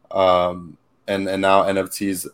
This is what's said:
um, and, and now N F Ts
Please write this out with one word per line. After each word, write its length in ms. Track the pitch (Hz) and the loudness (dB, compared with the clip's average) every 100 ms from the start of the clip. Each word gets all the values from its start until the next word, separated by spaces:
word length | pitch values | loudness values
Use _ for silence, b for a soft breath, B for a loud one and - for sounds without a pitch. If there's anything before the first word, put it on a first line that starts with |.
| - | -8
um, 640 | 95 92 90 90 90 85 76 _ _ - | 0 2 4 0 -4 -12 -20 _ _ -6
and, 200 | 98 95 | -4 -4
and 140 | 95 | 0
now 220 | 95 98 | 4 4
N 160 | 92 98 | 4 0
F 120 | 92 | -4
Ts 380 | - 101 92 - | -4 -6 -6 -8